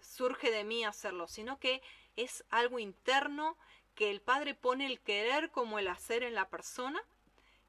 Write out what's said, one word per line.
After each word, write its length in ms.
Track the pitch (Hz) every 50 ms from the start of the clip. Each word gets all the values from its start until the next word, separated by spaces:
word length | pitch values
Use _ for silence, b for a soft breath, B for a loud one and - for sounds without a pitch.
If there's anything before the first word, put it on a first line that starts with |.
surge 520 | - - - - 254 247 262 - 294 247
de 100 | 220 214
mí 220 | 208 214 226 233 226
hacerlo", 420 | 208 208 - - 202 185 180 170
sino 320 | - - 220 214 247 277 -
que 240 | - 254 254 262 B B B B B B B
es 300 | - 247 254 - - - _
algo 280 | 208 240 247 247 254 240
interno 800 | 220 196 185 - - 247 262 277 269 294 285 294 311 320 330 B B B B B B _ _
que 160 | - 214 208
el 100 | 202 202
Padre 340 | - - 262 285 294 285 -
pone 300 | - - 247 262 269 277
el 160 | 269 247 -
querer 500 | - - 202 202 214 240 269 302 320 320
como 280 | - 269 240 226 214 208
el 100 | 196 185
hacer 340 | 180 - - - 226 240
en 120 | 247 240 226
la 160 | 208 196 -
persona 520 | - 165 - - - - 247 269 302 403 466 - _ _ _ b b b b b b b b